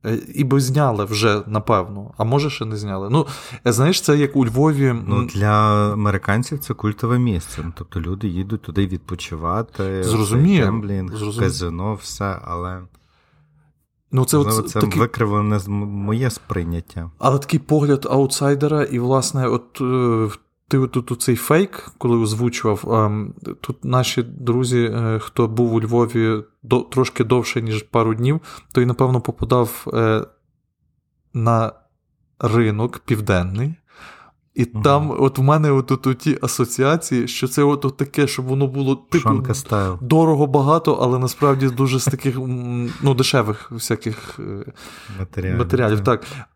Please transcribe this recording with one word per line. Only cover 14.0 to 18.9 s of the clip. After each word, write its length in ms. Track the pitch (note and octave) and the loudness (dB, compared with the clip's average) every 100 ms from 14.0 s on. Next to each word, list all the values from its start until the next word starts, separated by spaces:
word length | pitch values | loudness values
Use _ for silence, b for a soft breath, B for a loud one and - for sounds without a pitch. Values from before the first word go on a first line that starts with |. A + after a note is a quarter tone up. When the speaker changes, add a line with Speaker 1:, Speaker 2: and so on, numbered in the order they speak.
| _ | _
Speaker 1:
Ну, 140 | C3 B2+ | 0 2
це 120 | D3+ | 2
Speaker 2:
можливо, 220 | G#2+ A2 | 2 0
Speaker 1:
от 100 | G#2 | -2
Speaker 2:
це 100 | - | 0
Speaker 1:
такий 180 | G#2 G2 | 0 2
Speaker 2:
викривлене 600 | A#2+ - A2 G#2 G#2 G#2 | -2 0 0 2 2 0
з 80 | F#2+ | -2
м-, 180 | G2+ G#2 | -4 -4
моє 440 | G2+ G2+ A2 B2+ | -6 -2 0 -2
сприйняття. 840 | - - F#2+ E2+ E2+ - - E2 - | -4 -6 -4 -2 -4 -6 -12 -12 -2
Speaker 1:
Але 200 | C3 C3+ | 2 2
такий 200 | C#3 D#3 | 0 -2
погляд 480 | - D3+ C#3+ C#3 - | 2 2 4 2 2
аутсайдера, 720 | C3+ C#3 - C#3 C#3+ D3 D3+ | 2 2 0 0 2 2 0
і, 160 | C3+ | 0